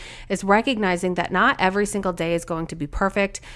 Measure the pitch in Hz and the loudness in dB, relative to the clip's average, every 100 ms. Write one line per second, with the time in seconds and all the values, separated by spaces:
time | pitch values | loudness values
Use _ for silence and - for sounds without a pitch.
0 | - - - 190 196 208 233 220 196 175 | -16 -14 -6 -2 4 4 4 2 2 2
1 | 185 180 - 180 233 - 185 196 208 208 | 0 0 0 2 2 4 2 2 0 -2
2 | 190 175 165 170 - 165 165 170 147 - | -2 -2 0 -2 -2 -6 -6 -6 -6 -2
3 | 196 202 196 - - | 0 2 0 -2 -16